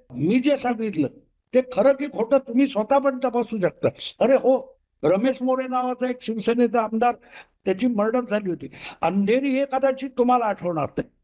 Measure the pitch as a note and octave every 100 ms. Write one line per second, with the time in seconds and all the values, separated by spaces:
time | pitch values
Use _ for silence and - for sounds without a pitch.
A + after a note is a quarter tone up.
0 | - - D#3+ B3 C4 C#4 B3 A#3 A3 G3+
1 | C4+ - _ _ _ B3 B3+ - B3+ C4+
2 | D4 - A3+ C4+ B3+ A#3+ C#4 G#3 G#3+ C#4
3 | C#4 B3+ B3 A#3 A#3+ A3 F3 - B2+ -
4 | - - A3 C4 B3 C4 - - _ _
5 | D3 F#3+ B3+ B3+ B3+ B3+ B3+ B3+ B3+ B3
6 | B3+ B3 - A3+ G3+ A#3+ A#3+ A#3+ A3 A3
7 | A#3+ A#3+ _ - - _ - F#3+ B3+ A3
8 | G#3+ B3 B3 G#3 G3 E3 C3 - - -
9 | E3 F#3+ G3+ A#3+ C#4 C4 C#4 C4 C4+ C4
10 | C4+ B3+ A#3+ B3 A3+ G3 E3+ E3 C3+ -
11 | - _